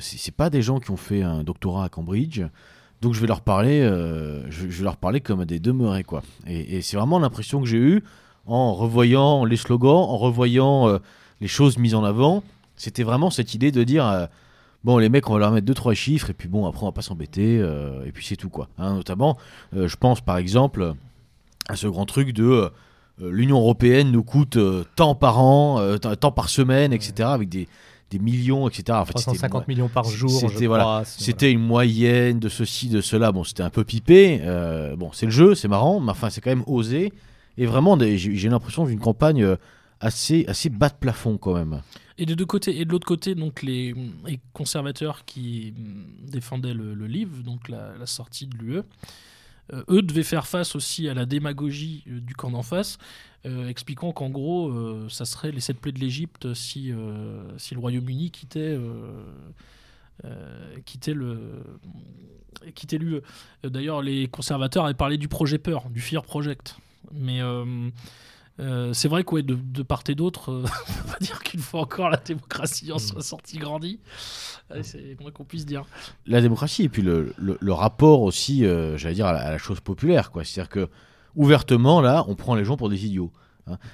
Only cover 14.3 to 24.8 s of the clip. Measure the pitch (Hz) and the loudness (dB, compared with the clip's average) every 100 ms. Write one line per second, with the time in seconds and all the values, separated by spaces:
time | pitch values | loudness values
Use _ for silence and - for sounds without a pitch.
14.3 | - _ _ _ _ 117 123 110 139 131 | -10 _ _ _ _ 4 6 6 4 4
15.3 | 107 104 110 101 135 123 104 - 151 - | 4 4 4 2 0 2 0 2 0 -2
16.3 | 92 85 101 95 - 104 - - 87 71 | -8 -4 -2 -2 -2 -6 -6 -8 -10 -8
17.3 | - 107 117 92 73 71 65 65 - - | 0 2 4 2 -2 -6 -8 -10 -12 -10
18.3 | 101 95 78 69 - 95 98 90 92 143 | -8 -8 -10 -12 -8 -4 -4 -4 0 0
19.3 | 135 - - - 95 90 - 123 120 - | 0 -8 -20 -10 -2 -2 2 2 2 0
20.3 | 90 90 113 135 110 87 73 - _ _ | 0 2 2 2 0 -4 -6 -14 _ _
21.3 | _ _ _ - 101 107 90 101 - 135 | _ _ _ -10 -4 -4 -2 -2 0 0
22.3 | 110 117 127 92 - _ _ _ _ 90 | 2 4 6 4 -4 _ _ _ _ -4
23.3 | 92 131 135 113 117 120 131 143 120 110 | 0 4 6 6 6 6 6 6 4 4
24.3 | 143 135 120 98 92 | 2 4 4 4 2